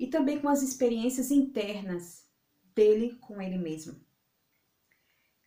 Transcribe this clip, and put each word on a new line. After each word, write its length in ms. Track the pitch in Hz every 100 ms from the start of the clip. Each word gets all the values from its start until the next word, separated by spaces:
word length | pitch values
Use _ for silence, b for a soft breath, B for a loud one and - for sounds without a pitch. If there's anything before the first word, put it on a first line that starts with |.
e 80 | 247
também 320 | 311 269 -
com 100 | 285
as 120 | 285
experiências 640 | 269 - 247 233 233 254 254
internas 960 | 285 269 226 202 208 196 175 175 - _ _ _ _ _
dele 420 | - 214 214 233 240
com 240 | - 202
ele 160 | 185 185
mesmo. 460 | 170 156 - - _ _ _ _ _ _ _ _ _ _ _ _ _ _